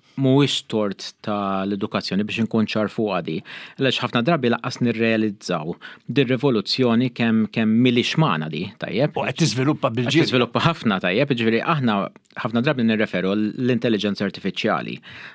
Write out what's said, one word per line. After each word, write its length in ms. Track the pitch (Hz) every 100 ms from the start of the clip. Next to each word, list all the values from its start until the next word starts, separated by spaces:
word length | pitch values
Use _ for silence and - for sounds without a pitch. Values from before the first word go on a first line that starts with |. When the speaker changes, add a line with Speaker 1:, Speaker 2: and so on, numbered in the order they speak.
| _ -
Speaker 1:
mhuwiex 460 | 135 131 135 - -
tort 460 | 110 104 95 - -
tal-edukazzjoni 1000 | - 104 98 95 98 101 104 104 - 98
biex 140 | 107 -
inkun 240 | 110 113
ċar 240 | 107 110 104
fuq 240 | - 107
għadi. 300 | 90 82 80 - - - -
Għaliex 240 | 135 -
ħafna 220 | 123 123
drabi 240 | 123 165 120
laqqas 320 | 117 127 -
nirrealizzaw 920 | 123 110 113 110 110 101 - 87 85 85 - - -
din 180 | 127 123
rivoluzzjoni 840 | 127 143 110 - - 123 113 127
kemm, 340 | - 117 110 104
kemm 160 | - 110 110
milix 320 | 127 120 - -
magħna 320 | 156 80 80
di, 220 | - - -
tajjeb? 340 | - 104 147 -
Speaker 2:
U 80 |
qed 120 | 139 -
tiżviluppa 520 | 151 117 131 147 131
Speaker 1:
Qed 60 | 113
Speaker 2:
bil-ġid. 280 | 120 156
Speaker 1:
tiżviluppa 360 | 143 127 120 120
ħafna, 400 | 165 165 117 95
tajjeb, 280 | 92 101 143
jiġifieri 320 | 120 113 113
aħna 460 | - 160 123 104 92 - -
ħafna 280 | - 120 117
drabi 200 | 131 131
nirreferu 480 | 113 110 104 90 92 104
l-intelligenza 880 | 107 - 123 120 123 107 104 98
artifiċjali. 720 | 101 - 95 - 110 82 57 62 - - -